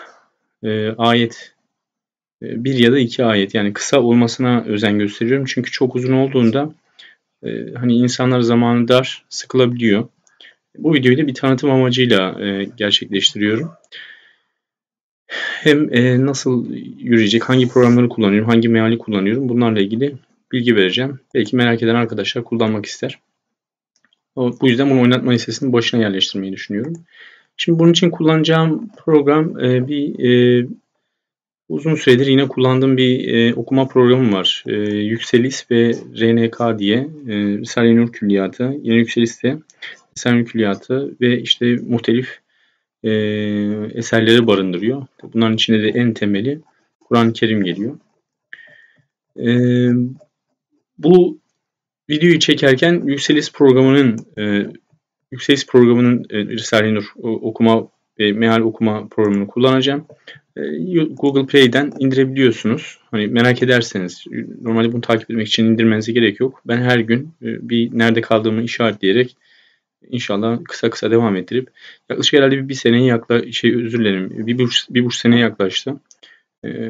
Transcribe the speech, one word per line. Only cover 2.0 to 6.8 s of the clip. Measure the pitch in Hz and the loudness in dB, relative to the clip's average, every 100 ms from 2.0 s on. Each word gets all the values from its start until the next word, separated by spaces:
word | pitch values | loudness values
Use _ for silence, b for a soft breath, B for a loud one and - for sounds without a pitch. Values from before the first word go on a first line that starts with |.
| _ _ _ _ | _ _ _ _
e, | 117 113 | -12 -6
bir | 127 131 | -4 2
ya | 120 | 4
da | 139 | 4
iki | 117 - | 0 0
ayet, | 117 104 98 | 0 0 0
yani | 113 101 | -2 -4
kısa | 101 - 139 | -4 0 2
olmasına | 120 120 117 - 127 120 | 4 4 2 0 0 0
özen | - 104 107 104 | -2 -2 0 0
gösteriyorum. | 101 - 117 135 135 | -2 -4 -2 -2 -2
Çünkü | - 123 | -6 -6
çok | - 127 123 | -4 -2 -2
uzun | 127 | 0
olduğunda, | 131 135 131 117 131 151 - | 0 0 2 2 0 -4 -10